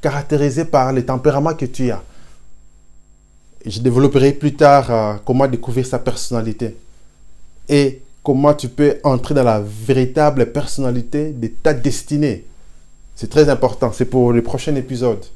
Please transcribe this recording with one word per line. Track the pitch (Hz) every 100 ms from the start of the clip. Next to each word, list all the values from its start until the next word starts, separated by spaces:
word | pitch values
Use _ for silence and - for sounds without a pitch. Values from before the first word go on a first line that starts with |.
caractérisé | 151 139 - 147 143 131 170
par | 143 131
le | 131 123
tempérament | 131 147 139 156
que | 160 131
tu | - 127
as. | 101 - - - - - - - - - - - - _ - - - -
Je | 107
développerai | 123 120 139 131 135
plus | 143 147 -
tard, | 147 143 123
euh, | 113 107 101 -
comment | 131 135
découvrir | 123 - 123 123
sa | 123
personnalité | - - - 120 113 104 117 - - - - _ - - - - -
et | 147 139 131 - -
comment | - 131 147
tu | 147 123
peux | - 147 123
entrer | 147 127 -
dans | 143
la | 123 110
véritable | 104 104 - 131 127 156 151 135 117
personnalité | 147 - - 131 120 117 147 151
de | 131 113
ta | - 151
destinée. | 143 131 - - 147 147 98 - - - - - - - -
C'est | 113
très | 151 147
important, | 127 127 - 123
c'est | 101 127
pour | 127 120
le | 120
prochain | 117 131 151 139
épisode. | 127 127 123 104 -